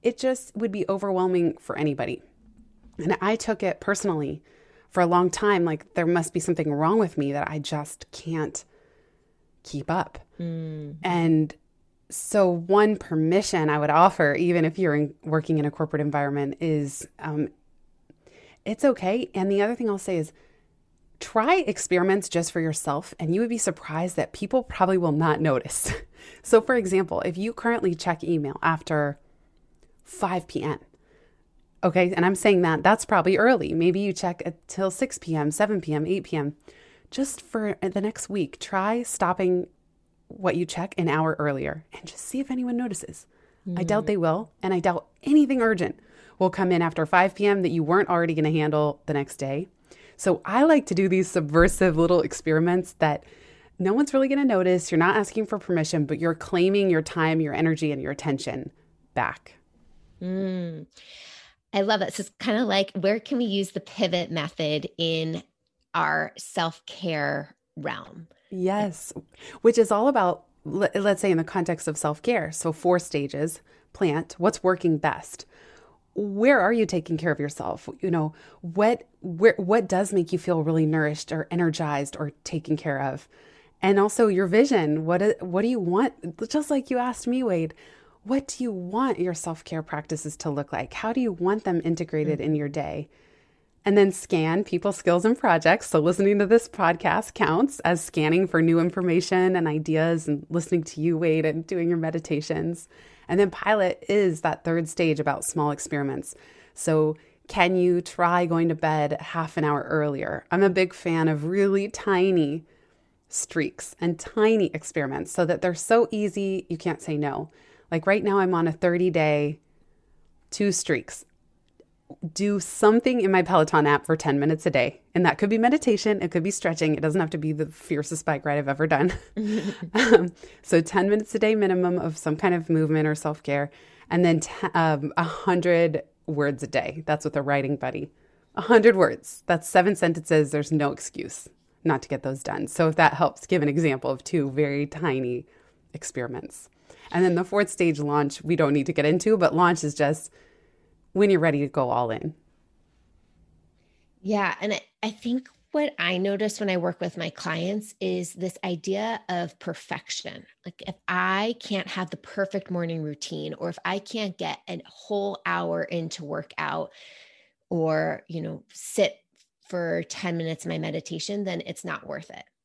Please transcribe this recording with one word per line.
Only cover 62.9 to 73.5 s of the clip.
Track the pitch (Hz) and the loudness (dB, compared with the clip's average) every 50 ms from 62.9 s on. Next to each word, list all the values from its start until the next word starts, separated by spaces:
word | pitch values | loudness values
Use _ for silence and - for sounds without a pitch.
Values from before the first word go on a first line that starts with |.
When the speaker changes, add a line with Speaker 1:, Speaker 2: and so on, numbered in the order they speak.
| - | -4
Speaker 2:
where | 196 170 196 208 226 | -2 0 0 0 0
can | 214 - 294 240 | -4 -4 -4 -2
we | 247 | -2
use | 220 196 202 196 185 | 0 0 -2 -2 -4
the | - 190 | -6 -10
pivot | - - - - 214 175 175 175 170 - | -12 -12 -6 -4 -2 -2 0 -2 -4 -4
method | 165 165 147 165 - - 165 147 151 151 139 - _ - | -4 -6 -6 -6 -6 -4 -4 -2 -2 -2 -4 -8 _ -4
in | 165 165 160 160 160 160 160 - - _ _ _ _ _ _ _ _ _ _ | -4 -2 -2 -2 -4 -4 -6 -8 -12 _ _ _ _ _ _ _ _ _ _
our | 170 160 151 156 156 156 - - | -2 0 0 0 -2 -4 -6 -8
self-care | - - - - 196 170 165 160 - _ - - - 185 180 160 151 143 143 147 143 147 - _ _ _ _ _ | -16 -18 -8 -4 -4 -4 -4 -4 -8 _ -20 -16 -10 -6 -6 -4 -2 -2 -2 -4 -4 -6 -10 _ _ _ _ _
realm? | - 143 - 120 - - - - - 165 _ _ _ _ _ | -10 -8 -8 -8 -8 -12 -18 -20 -20 -20 _ _ _ _ _
Speaker 1:
Yes, | - 185 180 185 196 208 208 202 165 - - - - - - _ _ _ - - - - _ | -8 -4 -2 -2 0 0 -2 -4 -6 -10 -14 -14 -14 -16 -18 _ _ _ -20 -20 -20 2 _
which | 226 233 - | 4 6 6
is | 226 196 | 4 4
all | 220 202 220 269 | 4 2 2 2
about, | 277 165 185 180 175 - _ _ _ _ _ | 2 4 2 2 0 -2 _ _ _ _ _
le-, | 151 147 190 202 - - | -8 -2 0 0 0 0
let's | 196 196 208 196 190 - | 0 2 2 2 2 2
say | 202 | 2
in | 180 165 | 2 2
the | 160 | 0
context | 160 - 196 175 170 175 160 - - | -2 -2 -4 -2 -2 -4 -4 -4 -6
of | 151 | -6
self-care. | - - 156 147 - - 240 240 214 160 - 160 | -2 -2 -4 -4 -2 -2 0 0 0 -2 -4 -8
So | - - 165 156 | -6 -4 -4 -4
four | - - 180 180 180 | -2 2 2 2 2
stages, | 175 - - 147 143 139 - 143 147 165 | 0 -2 -6 -4 -4 -4 -4 -4 -4 -4